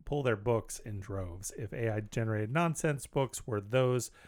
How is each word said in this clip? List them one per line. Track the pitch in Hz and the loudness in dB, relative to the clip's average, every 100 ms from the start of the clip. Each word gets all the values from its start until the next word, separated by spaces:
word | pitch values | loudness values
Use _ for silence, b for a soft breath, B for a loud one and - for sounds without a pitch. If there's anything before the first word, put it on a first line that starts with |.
pull | - 143 | -4 0
their | 127 104 | 2 2
books | 113 113 - - | 2 2 0 -8
in | 117 101 | -8 -8
droves. | 95 98 92 87 - - | -4 -4 -4 -6 -8 -6
If | 107 | -6
A | - 113 | -2 0
I | 107 | 0
generated | 104 123 110 107 107 | -2 -2 0 0 2
nonsense | 151 170 156 156 139 - | 2 2 2 0 0 -2
books | 143 131 - - | 0 0 -2 -4
were | 104 | -4
those | 101 131 127 127 - b | 2 4 4 4 0 b